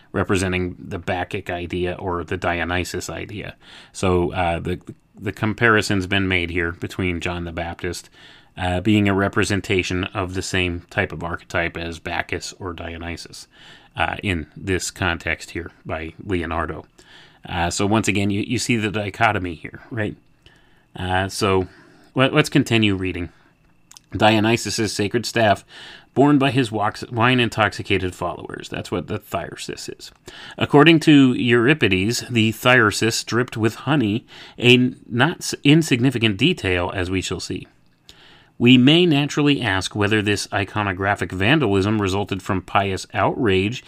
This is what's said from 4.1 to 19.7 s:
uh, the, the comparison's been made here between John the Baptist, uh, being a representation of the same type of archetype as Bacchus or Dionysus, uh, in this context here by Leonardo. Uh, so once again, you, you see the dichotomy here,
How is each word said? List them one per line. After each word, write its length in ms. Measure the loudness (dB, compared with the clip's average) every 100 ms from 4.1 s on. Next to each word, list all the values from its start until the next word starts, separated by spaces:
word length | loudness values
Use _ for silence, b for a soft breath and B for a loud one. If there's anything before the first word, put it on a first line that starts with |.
| 2 0
uh, 260 | -2 -2 -2
the, 220 | -4 -8 -10 -20 _
the 180 | -12 -10
comparison's 760 | -4 -4 2 4 4 2 -2 0
been 200 | -2 0
made 240 | -2 -2
here 220 | -2 -4
between 480 | -4 -8 -4 -4 -4
John 240 | -6 -6
the 80 | -8
Baptist, 580 | -8 -8 -8 -8 -8 -14 B B B B -6
uh, 240 | -2 0
being 280 | 4 4 4
a 60 |
representation 880 | 2 2 0 0 0 0 -2 0 -2
of 300 | -4 -4 -6
the 80 | -6
same 380 | -4 -2 -2 -4 -6
type 220 | -4 -4
of 100 | -4
archetype 540 | -8 -10 -6 -4 -4 -6
as 220 | -10 -10
Bacchus 560 | -6 -6 -4 -6 -10 -12
or 140 | -12
Dionysus, 760 | -10 -10 -10 -10 -10 -14 -20 -20 B B B B
uh, 220 | -4 -4 -4
in 240 | -4 -4 -6 -10
this 340 | -4 -2 -4
context 600 | -4 -2 -2 -4 -6 -8
here 200 | -12 -12 -14 -10
by 280 | -8 -10 -12
Leonardo. 640 | -4 -4 -2 -4 -6 -8 -14 _ B B B B -8
Uh, 220 | -4 -2
so 160 | -2 0
once 220 | 2 0
again, 220 | 0 -2
you, 120 | -2
you 160 | -4 -4
see 180 | -2 0
the 140 | -2
dichotomy 640 | -4 -6 0 2 2 -4
here, 260 | -8 -14